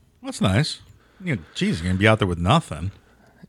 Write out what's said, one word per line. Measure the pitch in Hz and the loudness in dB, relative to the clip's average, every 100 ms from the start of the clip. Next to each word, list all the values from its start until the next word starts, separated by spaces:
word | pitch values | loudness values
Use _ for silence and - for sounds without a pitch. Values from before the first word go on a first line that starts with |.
| _ _ | _ _
That's | 269 - | -14 -4
nice. | 107 98 160 - - - _ - | 0 0 0 -6 -16 -20 _ -12
You | 180 107 | -6 -6
know, | 78 - | -8 -4
geez, | 196 104 | -2 -2
you're | 90 | -2
gonna | 92 | 2
be | 107 | 4
out | 110 | 4
there | 98 | 2
with | 85 | 0
nothing. | 90 156 - 76 95 - _ _ _ _ | 2 2 0 -6 -8 -10 _ _ _ _